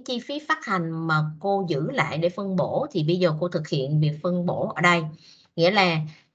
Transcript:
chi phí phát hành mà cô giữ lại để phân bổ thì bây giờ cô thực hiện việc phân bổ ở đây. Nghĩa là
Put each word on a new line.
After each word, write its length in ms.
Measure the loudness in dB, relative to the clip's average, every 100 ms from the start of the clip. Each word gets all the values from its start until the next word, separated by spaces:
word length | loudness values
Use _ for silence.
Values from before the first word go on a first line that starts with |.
| -6
chi 140 | -6
phí 200 | -6 -8 -2
phát 180 | -4 0
hành 420 | -2 0 -2 0
mà 160 | 0 0 -2
cô 260 | 0 0 0
giữ 220 | -2 -2
lại 260 | -2 -2 0
để 120 | -2
phân 260 | -2 -2 -2
bổ 320 | 0 -2 -2
thì 120 | -2
bây 120 | 0 2
giờ 180 | 2 2
cô 80 | 0
thực 200 | -2 -2
hiện 340 | -2 0 2
việc 180 | 2 0
phân 220 | -2 0 -2
bổ 240 | -2 -4 2
ở 60 |
đây. 220 | 2 2 0 -10 -20 _ _ 2
Nghĩa 160 | 4
là 260 | 4 4 2 -2 -10 _